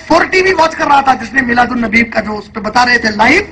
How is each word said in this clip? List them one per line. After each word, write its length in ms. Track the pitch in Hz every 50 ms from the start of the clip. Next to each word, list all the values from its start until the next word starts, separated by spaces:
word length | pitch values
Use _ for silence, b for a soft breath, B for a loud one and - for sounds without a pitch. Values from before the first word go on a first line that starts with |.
| -
فور 180 | - 302 339 359
ٹی 180 | - - 370 370
وی 100 | 381 370
واچ 240 | 330 320 320 -
کر 100 | - 320
رہا 140 | 294 277 269
تھا 140 | - 262 254
جس 180 | - 233 - -
نے 100 | 269 262
میلاد 240 | 240 240 240 247 233
النبی 340 | 247 240 233 220 202 226 233
کا 160 | - - 226
جو 180 | 208 214 214 208
اس 140 | 208 - -
پہ 60 | 220
بتا 260 | 202 214 208 240 247
رہے 120 | 240 240 240
تھے 120 | 226 220
لائیو، 320 | 214 202 214 240 285 381 415 -